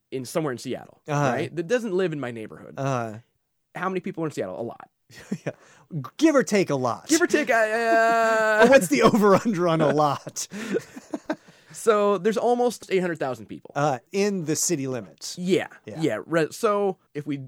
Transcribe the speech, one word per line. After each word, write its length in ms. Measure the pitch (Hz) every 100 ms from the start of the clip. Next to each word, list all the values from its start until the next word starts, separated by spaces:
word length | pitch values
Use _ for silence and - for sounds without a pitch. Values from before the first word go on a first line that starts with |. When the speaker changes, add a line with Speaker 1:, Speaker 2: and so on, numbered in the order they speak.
| _
Speaker 1:
in 120 | 131 123
somewhere 260 | 175 156
in 60 | 120
Seattle, 420 | 135 95 - - -
Speaker 2:
Uh-huh. 240 | 143 139
Speaker 1:
right? 240 | 120 151 151
That 120 | 170
doesn't 260 | 247 220
live 200 | 185 190
in 60 | 156
my 100 | 127
neighborhood. 440 | 117 107 78 - -
Speaker 2:
Uh-huh. 420 | 135 127 113 110 - _ _ _ _
Speaker 1:
How 160 | - 180
many 100 | 185
people 240 | 185 170
are 40 | 160
in 60 |
Seattle? 260 | - 101 90
A 40 |
lot. 260 | 117 - - _ _
Speaker 2:
<laughs> 360 | - - 180 -
Yeah. 80 | - - - _ 165 123 -
Give 180 | 320 285
or 80 |
take 260 | 226 208 175
a 60 | 143
lot. 320 | 123 110 -
Speaker 1:
Give 140 | 320
or 60 | 349
take, 220 | 339 254
uh, 1160 | 226 220 220 233 226 226 226 226 220 220 214 226
Speaker 2:
<laughs> 20 |
What's 200 | 269 185
the 140 | 262
over-under 640 | 226 233 202 190 233 180 175
on 120 | 160
a 120 | 151
lot? 540 | 143 151 135 - - -
<laughs> 60 | 202 220 311 - - - - - - _ - -
Speaker 1:
So 460 | - - 214 208 202
there's 200 | 185 202
almost 500 | 226 240 247 - -
eight 80 | 185
hundred 200 | 180 156
thousand 260 | 139 120 101
people. 260 | 78 - -
Speaker 2:
Uh, 240 | 147 127 -
in 340 | 196 208 196 151
the 100 | 151
city 320 | - 156 135
limits. 500 | 127 95 - - -
Speaker 1:
Yeah. 300 | 180 165 - - -
Speaker 2:
Yeah. 160 | 107
Speaker 1:
Yeah. 160 | 156 107 -
Re-, 220 | 165 156
so 460 | - 226 208 202 180 _
if 140 | 147 147
we 140 | 143